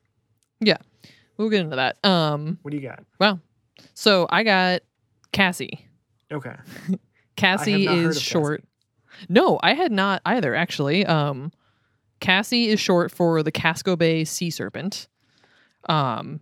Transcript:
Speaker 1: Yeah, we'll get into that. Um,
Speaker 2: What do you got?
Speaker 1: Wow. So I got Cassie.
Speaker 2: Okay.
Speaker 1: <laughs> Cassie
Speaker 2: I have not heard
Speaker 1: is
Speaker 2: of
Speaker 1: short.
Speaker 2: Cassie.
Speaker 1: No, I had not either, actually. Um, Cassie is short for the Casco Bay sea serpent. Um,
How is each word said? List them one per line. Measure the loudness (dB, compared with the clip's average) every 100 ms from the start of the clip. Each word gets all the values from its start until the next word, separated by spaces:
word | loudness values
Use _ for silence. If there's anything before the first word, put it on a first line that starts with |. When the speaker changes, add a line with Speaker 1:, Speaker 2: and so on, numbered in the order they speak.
| _ _ _ _ _ _
Speaker 1:
Yeah, | 0 0 -4 _ -20 _ _ -6
we'll | -2
get | -2
into | -2 -2
that. | -2 0
Um, | 2 2 2 -2 -6 -8
Speaker 2:
What | -8
do | -8
you |
got? | -10 -14 -20 _
Speaker 1:
Wow. | 0 0 -8 _ _ _ _
So | -2 2 4 2
I | 2
got | 4 4 2 0 -6 _ _ _ _
Cassie. | 0 0 0 -10 -12 -20 _ _ _ _
Speaker 2:
Okay. | -10 -10 -16 -18 -12 -6 -6
Speaker 1:
<laughs> | -8 _ _ 0
Cassie | 0 2 0
Speaker 2:
I | 2
have |
not | 2 2
heard | 2
Speaker 1:
is | -2
Speaker 2:
of |
Speaker 1:
short. | -2 -2 -2 -4
Speaker 2:
Cassie. | -10 _ _ _ _ -20 0
Speaker 1:
No, | 4 4 4
I | 2
had | 2 0
not | 2 0 0 0
either, | 0 0
actually. | 0 -2 -2 0 0 2
Um, | 0 0 -4 -10 -14 _ _ _ _ _ _
Cassie | 0 0 0 0 2
is | 0
short | 2 2 0
for | 0 0 2
the | -2
Casco | -2 -2 -2 -2 0
Bay | 2 0
sea | -2 -4 -6
serpent. | -6 -8 -8 -8 -10 -14 _ _ _ _ _ _ _ -2
Um, | 0 0 -4 -8 -14